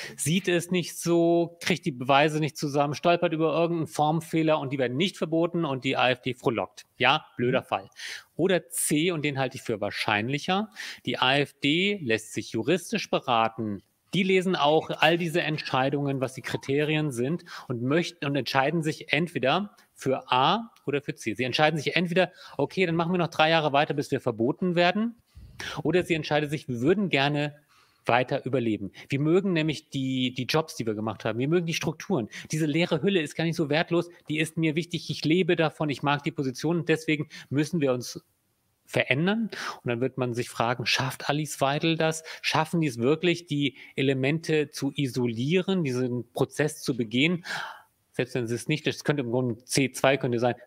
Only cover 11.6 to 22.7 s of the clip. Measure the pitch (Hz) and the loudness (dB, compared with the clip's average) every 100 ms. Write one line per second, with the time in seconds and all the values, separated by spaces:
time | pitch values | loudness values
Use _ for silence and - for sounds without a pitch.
11.6 | 139 160 196 202 135 110 - - - 117 | 2 2 2 0 0 -2 -2 -10 -6 -4
12.6 | 110 180 - 208 - 175 - 117 113 - | 0 0 0 -6 -2 -4 2 2 2 0
13.6 | 110 101 - _ _ 165 190 190 180 175 | -6 -6 -10 _ _ -2 2 2 2 2
14.6 | 143 156 - 160 151 170 175 165 151 156 | 4 2 0 0 2 2 0 0 -2 -4
15.6 | - 131 131 143 143 135 123 - - 127 | -2 0 0 0 -2 -2 -4 -6 -8 -8
16.6 | - 139 151 156 151 117 127 170 - - | -2 -2 0 0 -2 -2 -2 -2 -8 -16
17.6 | - 120 123 147 165 - 139 143 117 139 | -8 -4 0 0 0 -6 -4 -2 0 0
18.6 | 135 170 156 156 - 139 170 131 127 165 | 2 0 -2 -4 0 0 0 0 0 0
19.6 | 208 _ _ - 135 127 - 127 143 208 | -2 _ _ -8 -4 -2 0 2 4 2
20.6 | 226 _ - 143 - 143 - 104 127 127 | -2 _ -6 -6 -6 -8 -6 -4 -2 2
21.6 | 151 156 139 156 175 175 175 - - - | 4 4 0 0 2 2 2 0 -14 -4
22.6 | 143 | -2